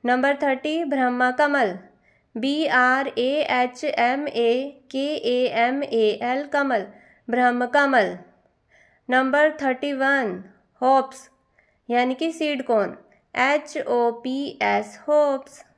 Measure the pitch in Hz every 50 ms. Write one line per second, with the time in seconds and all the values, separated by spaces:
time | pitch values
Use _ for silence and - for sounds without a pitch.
0 | - 240 247 254 254 277 285 285 294 285 262 262 - 302 311 330 339 277 294 269
1 | 254 247 240 247 254 247 247 269 294 285 285 277 240 196 180 190 - - _ _
2 | _ _ _ _ _ _ _ 226 220 277 285 302 320 - - 254 247 254 254 269
3 | 277 277 - - 240 262 277 302 302 - - 254 247 247 254 - - 294 - -
4 | 240 240 254 277 294 285 - 226 233 233 233 254 269 285 277 - _ _ - 262
5 | 277 285 302 - - 233 247 247 254 240 - 226 233 247 262 277 285 - - 226
6 | 220 214 208 - 233 240 254 269 294 277 294 285 285 269 254 208 190 196 - -
7 | - _ _ _ _ - - 254 247 247 240 240 247 233 240 285 285 277 269 240
8 | 202 180 180 180 - - _ _ _ _ _ _ _ _ _ _ _ _ _ _
9 | _ - 247 262 262 262 262 294 302 311 311 302 277 269 254 254 - 285 285 262
10 | 269 269 277 269 247 208 180 185 190 - - _ _ _ _ _ 254 254 269 269
11 | 262 262 - - - - _ _ _ _ _ _ _ _ _ _ _ - 233 240
12 | 247 254 262 262 320 330 320 330 311 302 294 254 262 - 233 214 196 175 - -
13 | - _ _ _ _ _ - - 247 269 294 302 294 - - 311 - - 240 240
14 | 240 233 226 233 - 254 262 269 285 - - - 214 208 202 202 214 208 - -
15 | - - 302 302 294 285 277 262 269 - - - - _ _